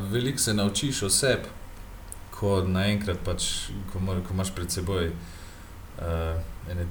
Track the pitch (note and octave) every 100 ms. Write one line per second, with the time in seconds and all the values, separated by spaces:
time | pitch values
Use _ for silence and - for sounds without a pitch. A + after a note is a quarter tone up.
0 | G2 A#2 B2+ C#3 - G#2 G2+ G2+ C#3+ -
1 | G2 - C3+ A2+ - - - - - -
2 | - - - - G2+ F#2+ F#2 F#2 G2+ G2+
3 | G2 F2+ F#2 F2 - - - G2 F#2 F#2+
4 | F#2+ F2+ F2+ F#2 F#2 F2+ E2+ F#2+ E2+ F#2
5 | E2 D#2+ - - - - - - - -
6 | E2+ E2 E2 E2+ - - - F2 F2